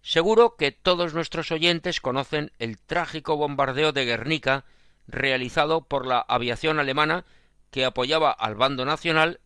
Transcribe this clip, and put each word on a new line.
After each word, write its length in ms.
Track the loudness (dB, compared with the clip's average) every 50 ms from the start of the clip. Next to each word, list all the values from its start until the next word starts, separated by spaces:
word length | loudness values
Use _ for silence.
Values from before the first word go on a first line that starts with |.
Seguro 540 | _ 0 0 2 2 6 6 6 6 6 4
que 140 | 0 -2 -2
todos 420 | -2 _ _ 0 2 2 0 -2 -2
nuestros 380 | -4 -6 -4 -6 -8 -4 -4
oyentes 500 | -2 0 2 2 0 0 -2 -4 -6 -4
conocen 500 | -4 -2 -2 -2 -4 -2 -4 -4 -4 -6 _ -10
el 200 | -8 -8 -8 -12
trágico 580 | _ _ -4 -4 -4 -4 -10 -10 -4 -4 -2
bombardeo 560 | -2 -2 -2 0 -2 -2 -2 0 0 0 0 0
de 120 | 0 0
Guernica 600 | 0 -2 -2 -2 -2 -2 -2 0 -2 -2 -2 -4 -12 _ _ _ -20 _ _ _
realizado 800 | -12 -6 -2 -2 0 0 0 -2 -2 0 0 2 2 2 -2 0
por 200 | _ -4 -4 0
la 140 | 0 0 0
aviación 600 | 2 0 0 0 0 -2 -4 -2 -2 0 0 0
alemana 460 | 0 0 2 0 2 2 0 -4 -4 _ -20 -20 _ _ _ _ _ _
que 140 | -4 -2 -2
apoyaba 460 | 0 0 -2 -2 0 2 2 2 2
al 240 | 0 0 -4 -6 0
bando 300 | 0 0 0 0 -2 -2
nacional 540 | -4 -4 -4 -2 0 2 2 2 2 0 -8 _